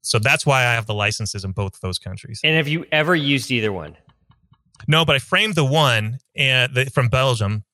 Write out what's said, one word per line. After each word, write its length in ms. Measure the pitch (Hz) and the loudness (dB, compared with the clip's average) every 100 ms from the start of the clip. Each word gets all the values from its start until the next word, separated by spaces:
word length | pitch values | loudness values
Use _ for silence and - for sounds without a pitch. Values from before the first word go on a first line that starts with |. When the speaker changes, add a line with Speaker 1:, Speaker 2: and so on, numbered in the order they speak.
Speaker 1:
So 160 | - 117 | -2 0
that's 260 | 107 151 | 2 0
why 160 | 147 131 123 | 2 2 2
I 80 | |
have 120 | 117 110 | 0 -2
the 80 | |
licenses 500 | 104 104 110 104 104 | -2 -2 -2 -6 -8
in 80 | 95 | -8
both 220 | 92 98 | -6 -6
of 60 | - | -6
those 180 | 92 90 | -8 -8
countries. 420 | - 98 - 113 | -10 -14 -14 -4
Speaker 2:
And 100 | 151 160 | 0 2
have 120 | 143 | 0
you 160 | 156 - | -4 0
ever 220 | 156 151 175 | 0 2 2
used 340 | 143 139 - | 2 0 0
either 220 | 123 110 | 0 0
one? 240 | 92 78 80 _ _ _ _ _ _ _ _ - | -4 -10 -18 _ _ _ _ _ _ _ _ 0
Speaker 1:
No, 160 | 156 | 2
but 100 | 160 139 | 4 0
I 20 | |
framed 340 | - 185 214 170 | 2 0 2 0
the 80 | |
one 540 | 135 156 143 113 107 131 _ - | 2 4 4 2 -2 -8 _ -2
and 360 | 135 127 123 | 0 2 2
the, 120 | 127 131 | 0 0
from 220 | - 123 | 0 2
Belgium. 560 | 131 131 117 101 107 - | 2 2 0 -2 -4 -8